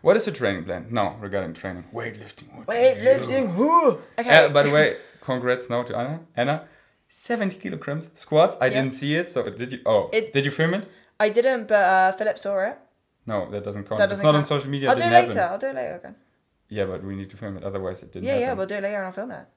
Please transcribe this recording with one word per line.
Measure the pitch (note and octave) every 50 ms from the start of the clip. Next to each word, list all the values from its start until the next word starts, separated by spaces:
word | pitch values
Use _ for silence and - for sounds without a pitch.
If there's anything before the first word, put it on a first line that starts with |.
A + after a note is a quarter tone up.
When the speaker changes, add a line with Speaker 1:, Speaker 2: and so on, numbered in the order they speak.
Speaker 1:
What | - D#3+ F#3+
is | A3+ G#3+
your | G#3+ D#3
training | - B2 G2+ G2 F2 D#2+
plan | F#2+ F2 F2+ - A2
now | A#2 A2+ G2+ F2+ - A2+
regarding | G#2 G2 F#2+ G2 F2+ E2 E2
training? | - - F#2+ F2+ F2 F2 - G#2+
Weightlifting, | A#2 A#2 A2+ G#2 G#2+ G#2+ - - - - - -
what | - -
do | - A3
you | A#3 B3 C4 C4
do? | G#3
Speaker 2:
Weightlifting, | A3 B3+ C4+ C4+ B3+ A#3+ B3+ C4+ C4 G3 E3+
who? | F#3 B3+ D4+ E4+ E4+ E4 C4 F3+ - - - _
Okay. | - A#3 B3 D3 D#3+ D3+
Speaker 1:
Uh, |
by | D3 C#3+ C#3+ C#3+
the | C#3+
way, | C#3+ D3+ D3+ A#2 - - - - - _
congrats | - - B2+ B2+ B2 B2 B2 B2 - -
now | A#2+ B2 B2
to | A2+ G#2+
Anna. | G#2+ B2 C3+ D#3 E3 - _ _
Anna, | B2 B2 C3+ D3+ D#3 - - _ _ _ _ _ _ _ _
seventy | _ - - - A#3+ A3 G#3 F#3+ F#3
kilograms | - - F#3 E3 D#3 - C#3+ C#3+ D#3+ D#3+ - _
squats. | - - - D3+ D3+ E3+ F#3 - -
I | B2+
Speaker 2:
Yeah. | C3 - C3
Speaker 1:
didn't | C3+ C3 B2+
see | - C#3 C#3+ D3+
it, | E3 F3 -
so | - B2+ G#2+ G#2
did | G2+ A2 B2 C3 C3
you? | A#2+ -
Oh, | - A2 G2+ F2 - G#3
Speaker 2:
It | A3 A3 A3 -
Speaker 1:
did | C#3 C3+
you | C#3+
film | C#3 - D#3+ E3 F3
it? | G#3 G#3 - - _ _ _ _ _
Speaker 2:
I | G#3+ G#3+
didn't, | G#3 A#3 A#3+ C4+ C4 A#3+ G#3+
but, | G#3 G#3+ G3+ F#3+ F3+ F#3+
uh, | F#3 F#3 F#3 F#3+
Philip | - G#3+ G#3+ - -
saw | - G3+ G3+ F#3+ F#3+ A#3
it. | - - _ _ _ _ _ _ _ _ _
Speaker 1:
No, | A#2 A2 G2+ F2+ -
that | G2+ G2+ G2
doesn't | G#2+ G2+ G#2 G2 -
count. | A2 G#2+
Speaker 2:
That | G3+
Speaker 1:
It's | F#3+ G2+
Speaker 2:
doesn't | G2 D3+
Speaker 1:
not | D3+ D3
on | D3
Speaker 2:
count. | D3
Speaker 1:
social | - D3+ C#3+ C#3 C3+
media, | C#3+ C#3 C3+ C3
Speaker 2:
I'll | -
Speaker 1:
it | -
Speaker 2:
do | -
it | -
Speaker 1:
didn't | A#2+ - - -
Speaker 2:
later. | G#2 A3
Speaker 1:
happen. | F#3 E3+ F#3+
Speaker 2:
I'll | G3+
do | C4+
it | C4+ C4+
later | C3 B3 - F3+
again. | F3 - - G#3+ _ _ _ _ _ _ _ _ _ _ _
Speaker 1:
Yeah, | G#2 G#2+ G2
but | F#2+ F#2 D#2+ F#2
we | G2 G2
need | G2 G2 F#2+
to | -
film | - A2+ G2+ G2
it, | F2 -
otherwise | G2 F#2+ F#2+ F#2+ F2+ F#2 - -
it | - -
didn't | F3+ G3
Speaker 2:
Yeah, | B3+ C#4
yeah, | B3+ A#3+
Speaker 1:
happen. | C4 B3 F#3+
Speaker 2:
we'll | F#3+
do | F#3+ G#3
it | G3+ G3
later | G3+ G#3
and | G3+ F#3+
I'll | F#3
film | F#3 G3 G#3+ B3+
it. | G#3 - - _ _